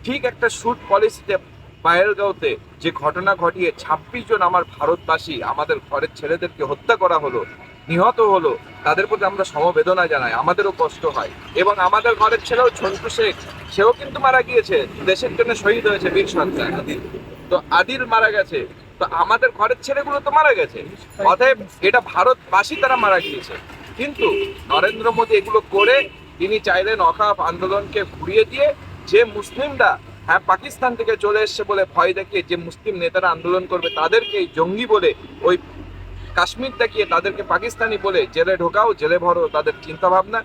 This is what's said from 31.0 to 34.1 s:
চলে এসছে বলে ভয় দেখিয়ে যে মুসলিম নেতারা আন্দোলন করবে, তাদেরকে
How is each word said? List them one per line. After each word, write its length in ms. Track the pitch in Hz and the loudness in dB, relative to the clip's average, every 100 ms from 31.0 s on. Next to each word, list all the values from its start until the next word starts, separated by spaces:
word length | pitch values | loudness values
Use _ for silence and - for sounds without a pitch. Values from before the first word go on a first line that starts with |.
| 220 214 | -2 0
চলে 240 | 208 214 | 0 0
এসছে 220 | 214 - | 0 -4
বলে 200 | 196 196 185 | -2 0 0
ভয় 180 | 170 180 | 2 2
দেখিয়ে 280 | 185 185 196 170 | 0 -4 -6 -4
যে 80 | 175 | -6
মুসলিম 380 | 170 - 214 190 | -6 -8 -6 -4
নেতারা 320 | 170 185 185 | -2 0 0
আন্দোলন 360 | 160 170 185 185 | 0 0 -2 0
করবে, 220 | 180 165 | -4 -4
তাদেরকে 460 | 156 165 | -2 2